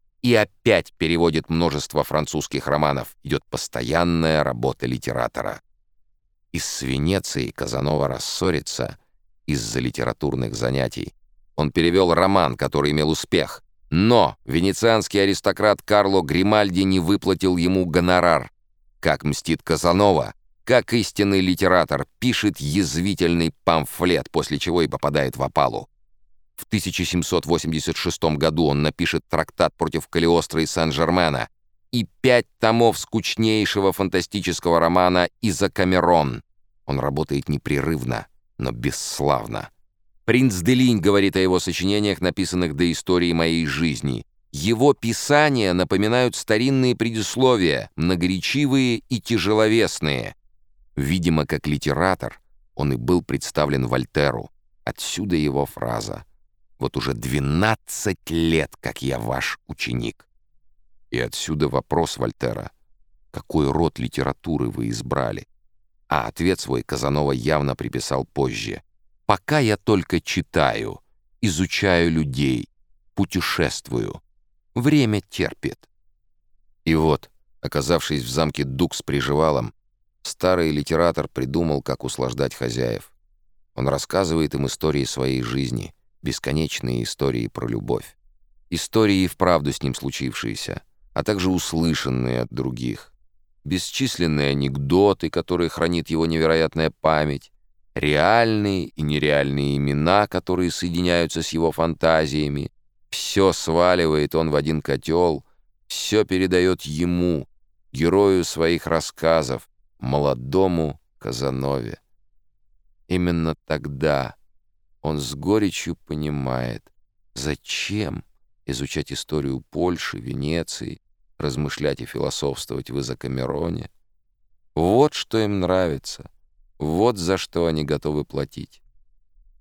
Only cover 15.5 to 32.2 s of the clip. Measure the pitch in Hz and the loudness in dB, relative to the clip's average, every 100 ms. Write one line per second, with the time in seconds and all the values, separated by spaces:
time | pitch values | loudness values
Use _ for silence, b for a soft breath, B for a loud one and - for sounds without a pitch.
15.5 | 92 104 98 - 104 98 98 76 73 95 | 2 2 2 4 4 6 4 2 2 4
16.5 | 107 104 90 95 95 82 101 - 92 95 | 4 2 2 2 2 2 0 0 0 2
17.5 | 90 87 95 90 80 87 90 87 76 - | 2 2 2 2 2 4 4 6 2 0
18.5 | _ _ _ _ - 82 71 76 71 - | _ _ _ _ -4 -2 0 -2 -4 -2
19.5 | 80 - 78 85 90 101 82 55 - _ | -4 0 0 2 4 4 4 0 -8 _
20.5 | _ - 123 - 117 101 - 101 98 92 | _ 2 2 2 0 0 0 2 4 2
21.5 | 90 92 90 76 71 69 - 123 - 104 | 2 4 4 4 -2 -6 -4 -2 0 0
22.5 | 80 71 85 87 73 95 92 85 85 82 | -2 -2 0 0 0 -2 0 2 2 0
23.5 | - - 82 67 - 90 85 - 82 73 | -2 0 0 0 -2 0 0 0 -4 -2
24.5 | 71 - 87 80 62 73 73 67 - 67 | -4 -2 0 0 0 -2 0 -2 -4 -2
25.5 | - 67 53 - _ _ _ _ - _ | 0 0 -2 -10 _ _ _ _ -20 _
26.5 | - - 107 95 - 87 90 80 87 76 | -18 -4 -4 -2 -4 -2 -2 0 -2 2
27.5 | 82 80 80 76 80 87 - 85 76 80 | 0 0 -4 -4 -4 -4 -2 0 2 0
28.5 | 78 78 71 76 - 85 80 - 80 80 | 2 2 2 0 0 -2 -2 -2 -2 -2
29.5 | - 82 - 80 80 - 85 82 85 80 | 0 0 0 -4 -4 -4 0 4 4 2
30.5 | 80 78 - 80 69 82 90 82 67 58 | -2 -2 0 0 0 2 2 2 0 -6
31.5 | _ _ _ _ 120 104 _ | _ _ _ _ -4 -4 _